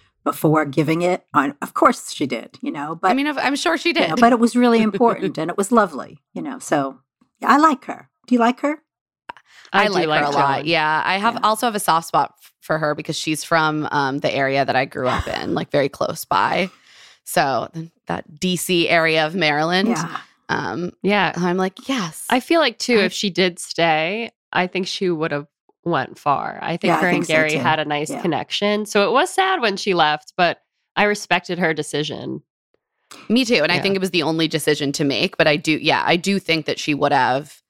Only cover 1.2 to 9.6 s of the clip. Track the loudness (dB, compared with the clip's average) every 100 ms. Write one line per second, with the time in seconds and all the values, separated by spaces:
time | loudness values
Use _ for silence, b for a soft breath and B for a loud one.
1.2 | _ 0 0 -2 -8 2 2 2 -6 -6
2.2 | -6 -6 -10 -12 -10 -8 -8 -2 0 0
3.2 | 0 -2 -2 -2 -2 -2 0 0 0 4
4.2 | 4 6 2 2 4 4 2 2 2 2
5.2 | -4 -4 -4 -4 0 2 2 -2 -12 -16
6.2 | _ -12 -10 -10 -2 -2 -2 -8 _ _
7.2 | _ _ 2 6 4 2 -6 -14 -16 _
8.2 | 0 2 2 2 -2 -6 _ _ _ _
9.2 | -20 -20 b b